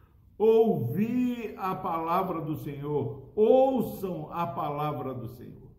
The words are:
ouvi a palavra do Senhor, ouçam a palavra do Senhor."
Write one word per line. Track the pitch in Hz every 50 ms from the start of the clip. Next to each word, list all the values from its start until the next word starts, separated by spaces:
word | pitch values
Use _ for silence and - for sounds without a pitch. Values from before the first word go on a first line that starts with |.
| _ _ _ _ _ _ _ -
ouvi | 202 220 226 226 226 220 180 143 123 120 147 180 214 240 247 254 247 247 240 240 220 202 - -
a | 202 190 190
palavra | 185 - 185 165 165 165 165 175 185 190 180 170 165
do | 151 151 156 123
Senhor, | 123 151 139 135 143 147 147 139 123 120 - - - - -
ouçam | 208 214 240 254 262 262 269 262 240 196 - - - 185 190 175 156 151 -
a | - 170 170
palavra | 175 - - 160 147 147 143 151 151 139 127 131 131 131
do | 110 110 110
Senhor." | - - 110 104 - - - - -